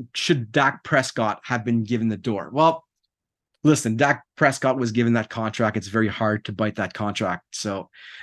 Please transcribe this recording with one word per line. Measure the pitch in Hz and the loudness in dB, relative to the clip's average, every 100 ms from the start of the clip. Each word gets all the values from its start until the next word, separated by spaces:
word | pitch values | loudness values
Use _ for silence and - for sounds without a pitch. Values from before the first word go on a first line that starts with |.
| 123 | -8
should | - - 147 107 | -4 0 0 0
Dak | 143 135 - | 2 2 0
Prescott | - 143 127 - 107 101 | 0 0 0 0 -2 -2
have | - 120 | -4 -4
been | 113 117 | 0 0
given | 104 117 113 | 0 0 -2
the | 98 | -2
door? | 127 101 76 | -4 -4 -2
Well, | 135 160 160 - _ _ _ _ _ _ _ | 2 2 2 -6 _ _ _ _ _ _ _
listen, | 151 147 113 113 | 4 4 2 2
Dak | 143 143 - - | 2 2 -4 0
Prescott | 147 127 135 131 | 0 2 0 0
was | 120 | 0
given | 117 117 | 2 2
that | 117 110 | 2 0
contract. | 117 110 - 107 104 | -6 -4 0 0 0
It's | 95 | -2
very | 113 107 | 0 0
hard | - 110 107 | 0 0 0
to | - | -4
bite | 101 107 | -4 -2
that | 107 104 | -2 -6
contract. | - 104 98 98 90 _ | -4 -6 -4 -4 -4 _
So | - 107 98 - - - - | -10 -6 -6 -8 -18 -20 -14